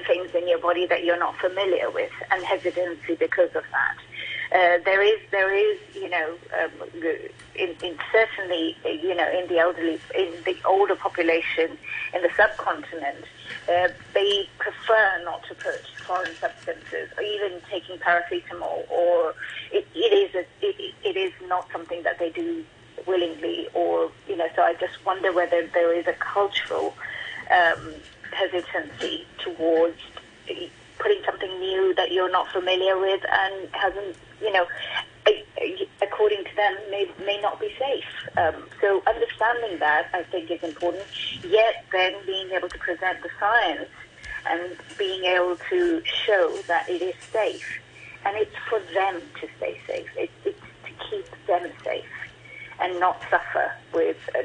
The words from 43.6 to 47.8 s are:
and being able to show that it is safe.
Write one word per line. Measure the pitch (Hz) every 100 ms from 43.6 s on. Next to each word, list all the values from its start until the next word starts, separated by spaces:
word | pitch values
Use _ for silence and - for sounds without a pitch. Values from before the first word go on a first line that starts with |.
| 190 147 - - - - - - -
and | 170 180 - - -
being | 196 190
able | 180 185 180 175 -
to | 180 175 165
show | - - - 196 165 - -
that | 170 -
it | 180
is | 180 - -
safe. | 220 196 - - -